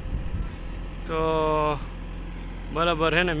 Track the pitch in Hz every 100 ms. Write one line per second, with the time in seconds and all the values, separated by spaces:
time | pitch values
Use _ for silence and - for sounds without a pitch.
0 | - - - - - - - - - -
1 | - 160 160 160 156 156 151 143 - -
2 | - - - - - - - 147 170 160
3 | 160 156 180 156